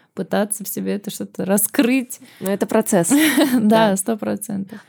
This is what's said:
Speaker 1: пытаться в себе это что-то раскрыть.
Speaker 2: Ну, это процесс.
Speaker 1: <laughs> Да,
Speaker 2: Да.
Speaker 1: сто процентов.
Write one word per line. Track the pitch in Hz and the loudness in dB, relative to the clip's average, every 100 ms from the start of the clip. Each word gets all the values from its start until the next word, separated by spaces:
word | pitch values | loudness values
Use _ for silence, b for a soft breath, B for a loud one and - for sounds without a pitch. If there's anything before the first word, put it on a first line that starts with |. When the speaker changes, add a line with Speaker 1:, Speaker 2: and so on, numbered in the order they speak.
| b | b
Speaker 1:
пытаться | - 190 190 107 - - | -10 -4 -2 -2 -6 -8
в | |
себе | - - 101 | -8 -6 -6
это | 202 | -8
что-то | - 196 - 185 | -10 -10 -6 -2
раскрыть. | 202 - - 240 262 247 - B B | 0 0 2 2 0 -2 -12 B B
Speaker 2:
Ну, | 190 | -4
это | 196 208 | -2 0
процесс. | 220 220 196 170 285 311 262 | 0 2 2 4 2 2 2
Speaker 1:
<laughs> | 302 | 2
Да, | 247 214 220 220 | 2 4 4 4
Speaker 2:
Да. | 196 | 2
Speaker 1:
сто | - 214 | -2 -4
процентов. | 214 202 - 202 196 214 | -4 -6 -6 -10 -10 -14